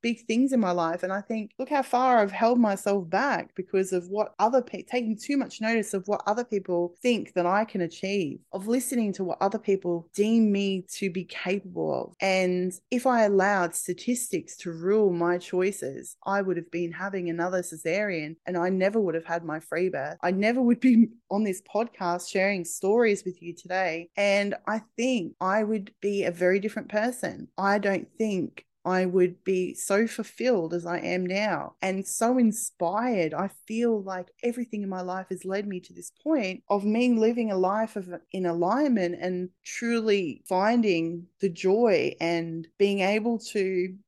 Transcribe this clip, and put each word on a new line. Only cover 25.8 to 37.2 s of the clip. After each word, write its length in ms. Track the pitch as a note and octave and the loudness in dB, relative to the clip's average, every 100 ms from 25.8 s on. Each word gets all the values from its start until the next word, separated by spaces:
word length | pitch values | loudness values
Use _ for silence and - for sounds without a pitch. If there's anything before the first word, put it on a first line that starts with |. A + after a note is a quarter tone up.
| G3 _ | -4 _
be 240 | G3+ G3+ | -2 0
a 80 | E3+ | -2
very 300 | E3+ F3+ G3 | 2 2 2
different 260 | G#3 G#3+ - | 0 -6 -4
person. 640 | G#3+ A#3 B3 - F2+ - - | -2 -2 -4 -8 -8 -12 -2
I 220 | G3 G#3 | 2 2
don't 280 | G3+ G3 - _ | 2 -2 -4 _
think 460 | A3 F#3+ - - _ _ E3+ | -2 0 -2 -8 _ _ -2
I 200 | F#3 F#3 | 0 2
would 380 | F#3 F3+ F3 | 4 2 0
be 300 | - F#3 F3+ | -2 0 -2
so 340 | - - G3+ A3+ | -6 0 2 2
fulfilled 680 | - A3 - A#3+ A3 E3 | -2 -10 -4 0 0 0
as 120 | F3 E3+ | -4 -4
I 140 | F3 | -4
am 260 | - F3+ F3+ | -2 -2 -2
now 500 | F#3+ G#3+ D#3+ C#3+ _ | -2 0 -2 -6 _
and 260 | F#3+ F#3+ G3 | -4 -4 -4
so 300 | - A3+ B3+ | 0 2 4
inspired. 960 | A#3 G#3 - _ E3+ G3+ B3 G#3+ D#3+ | 4 2 -8 _ -2 0 0 0 0
I 160 | D#3 F#3+ - - | -2 -6 -8 -6
feel 340 | A3+ A#3 A3 | 0 0 0
like 300 | F#3+ F#3 F3+ _ | -2 -8 -10 _
everything 420 | A#3+ A#3+ A#3 G#3+ | -4 -4 -6 -6
in 60 | G3 | -6
my 120 | F#3 | -4
life 260 | F3+ F#3 F#3 | -4 -6 -8
has 140 | F3+ | -10
led 240 | F#3 F#3+ G#3 | -6 -6 -4
me 140 | F#3 | -8
to 120 | - | -12
this 180 | F3 - _ | -18 -18 _
point 400 | D4+ D#4 F#3+ F#3 _ | -2 0 0 -6 _
of 160 | G3+ G3+ | 0 2
me 280 | A3 B3 | 2 4
living 380 | A#3 | 4